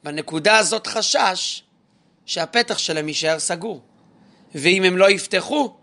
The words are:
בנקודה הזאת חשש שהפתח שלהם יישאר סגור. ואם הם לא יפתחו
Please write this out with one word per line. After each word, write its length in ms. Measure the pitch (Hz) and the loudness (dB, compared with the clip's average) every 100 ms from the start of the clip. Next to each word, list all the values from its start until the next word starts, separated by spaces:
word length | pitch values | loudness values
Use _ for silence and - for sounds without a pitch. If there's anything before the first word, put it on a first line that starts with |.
בנקודה 540 | 147 151 147 160 170 220 | -10 -10 -8 0 4 4
הזאת 300 | 175 220 - | 2 -2 -4
חשש 760 | 226 208 277 208 185 - - _ _ _ _ _ _ - | -4 -2 2 0 0 -6 -8 _ _ _ _ _ _ -10
שהפתח 520 | 175 - 233 - 190 | -6 -2 -2 0 -4
שלהם 300 | - 156 151 | -2 -4 -4
יישאר 320 | 147 156 160 | -4 -2 -2
סגור. 420 | - 170 214 151 _ _ _ _ _ _ _ 151 | -4 -6 -8 -12 _ _ _ _ _ _ _ 0
ואם 280 | 147 190 | 2 4
הם 140 | 185 180 | 4 6
לא 120 | 196 | 4
יפתחו 680 | 202 - 190 - 294 254 _ | 4 0 -4 -2 -2 -2 _